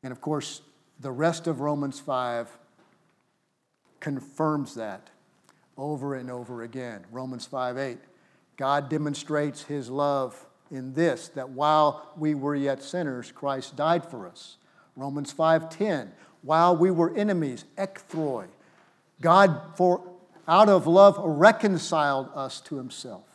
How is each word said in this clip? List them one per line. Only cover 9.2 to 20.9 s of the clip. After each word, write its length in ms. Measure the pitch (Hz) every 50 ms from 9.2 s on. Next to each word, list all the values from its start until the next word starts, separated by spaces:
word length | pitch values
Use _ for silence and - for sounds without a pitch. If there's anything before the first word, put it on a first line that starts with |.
| - - 151 147 147 147 139 143 -
his 260 | - 147 147 131 113
love 560 | 127 139 147 143 143 139 131 127 - - - - _ _ _ _ -
in 200 | 131 127 131 131
this, 360 | 139 170 170 135 117 - -
that 220 | - 143 131 131
while 600 | 135 127 147 151 156 156 151 151 - 147 - - - -
we 160 | 151 156 151
were 220 | 143 135 143 147
yet 260 | 143 139 139 135 131 -
sinners, 480 | - - 180 175 147 131 123 120 -
Christ 460 | - - - 139 139 135 131 - -
died 280 | 131 147 160 170 175 170
for 220 | - - 117 98
us." 300 | 87 - - - - - _ _ _ _ _ _ _ _
Romans 360 | - 131 139 139 147 151 - -
five 380 | - 165 160 165 160 160 160
ten, 420 | - - 202 214 180 143 120 101 - _ - _ _ _ _
"While 340 | 127 156 160 170 180 180
we 140 | 160 170 190
were 240 | 185 165 170 165 -
enemies, 500 | - 208 214 202 175 160 139 127 113 - - _ -
ekthroi, 680 | 196 190 196 - - _ - 165 160 147 131 113 98 92 - _ _ _ _ _ _ _ _ _ _ _ _ _ -
God 360 | 165 170 190 202 196 160 123 - - -
for, 280 | - 180 180 175 175 - - - - _ _ _ - _
out 220 | - 165 185 214 208
of 180 | 202 185 139
love 300 | 151